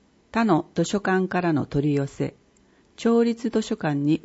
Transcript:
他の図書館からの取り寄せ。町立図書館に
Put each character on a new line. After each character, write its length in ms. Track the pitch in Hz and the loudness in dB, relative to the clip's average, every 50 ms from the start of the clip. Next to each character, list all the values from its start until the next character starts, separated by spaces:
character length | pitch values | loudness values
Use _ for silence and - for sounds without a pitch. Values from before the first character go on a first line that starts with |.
| _ _ _ _ _ _ | _ _ _ _ _ _
他 140 | - 226 233 | -2 0 2
の 200 | 214 170 151 - - - | 2 2 2 0 -2 -2
図 100 | 175 170 | -2 -2
書 160 | - - 202 | 0 -2 -2
館 280 | - 196 185 190 185 | 0 0 0 0 0
か 140 | 180 - 180 | 0 -2 -2
ら 120 | 180 170 160 | 0 0 0
の 140 | 143 - | 0 -2
取 220 | - - 143 143 151 | -2 -2 0 0 0
り 40 | 143 | 0
寄 140 | 143 139 | 0 -2
せ。 260 | 139 - - 139 - - _ _ _ _ _ _ _ _ _ _ _ _ | -4 -4 -6 -6 -6 -8 _ _ _ _ _ _ _ _ _ _ _ _
町 280 | - - 226 233 233 233 | -2 0 2 4 4 2
立 280 | 233 226 233 - 220 | 2 0 -2 -4 -2
図 100 | - 233 | -2 -2
書 140 | 214 - 226 | -2 -2 -6
館 240 | - - 156 147 143 | -4 -2 -2 -2 0
に 200 | 143 147 156 - | 0 0 0 0